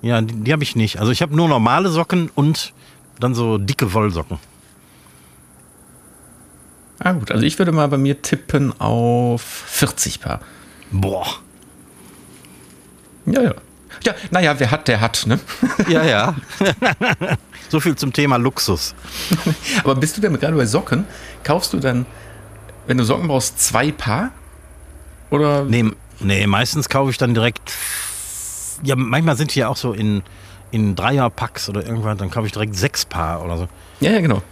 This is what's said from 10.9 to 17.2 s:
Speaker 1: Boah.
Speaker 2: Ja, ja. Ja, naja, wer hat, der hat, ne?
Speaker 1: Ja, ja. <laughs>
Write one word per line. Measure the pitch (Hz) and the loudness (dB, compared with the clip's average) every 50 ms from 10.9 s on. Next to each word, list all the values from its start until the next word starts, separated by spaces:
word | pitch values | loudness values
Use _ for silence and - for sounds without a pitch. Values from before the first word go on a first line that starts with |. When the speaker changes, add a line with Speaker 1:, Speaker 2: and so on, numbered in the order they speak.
Speaker 1:
Boah. | - 95 98 98 98 - - - - - - - - - - - - - - - - - - - - - - - - - - - - - - - - - - - - - - - - - - | -2 0 0 0 -2 -4 -6 -6 -8 -10 -14 -20 -20 -20 -20 -20 -20 -20 -20 -20 -20 -20 -20 -20 -20 -20 -20 -20 -20 -20 -20 -20 -20 -20 -20 -20 -20 -20 -20 -20 -20 -20 -20 -20 -20 -8 -2
Speaker 2:
Ja, | - 185 269 247 | 0 2 2 2
ja. | - - - - - - - - - - - - | 2 0 -2 -10 -20 -20 -20 -20 -20 -20 -4 -2
Ja, | 233 202 - - 190 | -2 -2 -2 -8 -2
naja, | 175 180 180 151 147 131 | 2 4 4 4 4 4
wer | 139 110 | 2 2
hat, | 120 120 - - | 2 2 2 2
der | 120 104 110 | 2 4 2
hat, | 113 - - - | 0 0 0 0
ne? | 110 117 - - - - - - 254 - - 202 160 | 2 0 0 0 -6 -4 -2 -2 -2 0 0 0 2
Speaker 1:
Ja, | 170 160 160 | 4 4 4
ja. | 165 120 104 107 180 170 135 - - - - | 4 4 4 2 2 -2 -4 -8 -12 -4 0
<laughs> | 196 196 156 - 247 233 151 - 226 240 175 - | 0 0 0 2 2 0 0 2 0 -2 0 0